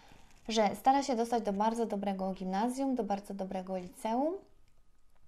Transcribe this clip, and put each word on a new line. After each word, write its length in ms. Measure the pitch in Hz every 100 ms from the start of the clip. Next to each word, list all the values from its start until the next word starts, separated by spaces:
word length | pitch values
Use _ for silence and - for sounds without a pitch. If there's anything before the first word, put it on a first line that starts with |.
| - - - - -
że 220 | 226 208 -
stara 260 | - 269
się 140 | 277 233
dostać 260 | 233 233
do 100 | 208
bardzo 340 | 196 214 226 226
dobrego 460 | 202 202 190 190
gimnazjum, 640 | 185 185 190 233 254 269 247
do 100 | 202
bardzo 300 | 196 196 196
dobrego 420 | 190 190 185 185
liceum, 580 | 180 - 220 233 294 392 - - - - - - - -